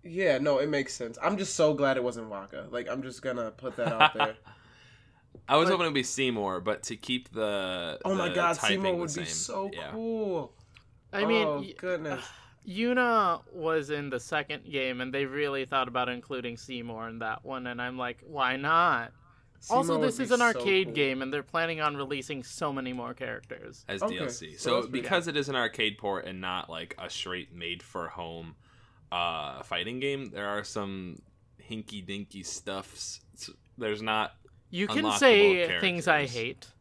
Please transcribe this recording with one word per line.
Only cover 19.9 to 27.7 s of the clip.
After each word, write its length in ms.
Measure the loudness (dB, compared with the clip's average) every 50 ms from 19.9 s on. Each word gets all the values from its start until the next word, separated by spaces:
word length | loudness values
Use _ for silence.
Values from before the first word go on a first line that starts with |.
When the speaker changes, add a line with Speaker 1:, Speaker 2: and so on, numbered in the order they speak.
| 4 4
Speaker 1:
would 80 | 4 2
Speaker 3:
this 100 | 2 0
Speaker 1:
be 60 | 2
Speaker 3:
is 60 | 2
an 60 | 4 6
Speaker 1:
so 60 | 6
Speaker 3:
arcade 400 | 4 4 4 4 4 4 4 4 2
Speaker 1:
cool. 60 | 2
Speaker 3:
game, 280 | 2 2 2 2 0
and 100 | -2 -2
they're 120 | -4 -4 -6
planning 360 | -2 0 0 0 2 0 0
on 160 | 0 0 0
releasing 460 | 0 -4 -4 -4 -6 -4 -6 -8 -8
so 300 | -8 -12 -6 -4 -2 -2
many 200 | -2 -2 -4 -4
more 220 | -6 -6 -6 -8 -8
characters. 720 | -8 -6 -6 -6 -8 -10 -12 -14 -14 -12 -16 -16 -16 -8 -6
Speaker 2:
As 140 | -4 -2
Speaker 1:
Okay, 140 | -2 -2 -2 -2
Speaker 2:
D 20 | -4
L 40 | -4
C. 240 | -6 -8 -12 -14 -12
Speaker 1:
so 40 | -4
Speaker 2:
So 160 | 0 2 2
Speaker 1:
that's 120 | 2 0 -2
pretty 120 | -4 -4
Speaker 2:
because 220 | -2 0 0 0 0
Speaker 1:
cool. 100 | 0 -2
Speaker 2:
it 20 | -2
is 100 | -2 -2
an 60 | 0
arcade 420 | 0 0 -2 0 0 0 0 0
port 300 | -2 -2 -2 -2 -2 -4
and 140 | -8 -8 -6
not, 280 | -4 -4 -4 -4 -4 -6
like, 280 | -10 -10 -10 -12 -12 -12
a 100 | -12 -10
straight 460 | -8 -8 -6 -6 -6 -8 -8 -12 -12
made-for-home, 1000 | -8 -6 -6